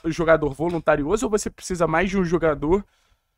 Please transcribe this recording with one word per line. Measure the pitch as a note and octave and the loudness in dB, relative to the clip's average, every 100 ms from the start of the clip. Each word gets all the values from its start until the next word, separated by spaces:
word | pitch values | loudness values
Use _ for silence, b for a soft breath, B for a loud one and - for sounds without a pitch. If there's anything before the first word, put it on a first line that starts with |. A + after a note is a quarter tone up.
jogador | E3 D#3 D#3+ D#3+ D3 | -6 -2 4 4 2
voluntarioso | C3+ E3+ E3+ D#3 D3+ C#3+ G#3+ | -2 -4 -2 0 0 0 -2
ou | B3 | 0
você | G3+ - | -2 -4
precisa | - - F3+ E3 | -10 -10 -2 0
mais | D#3+ F#3+ | 2 0
de | G3 | 0
um | F3 | 0
jogador | E3+ D#3+ C#3+ D3 G3 - _ _ _ _ | 0 0 0 0 0 -2 _ _ _ _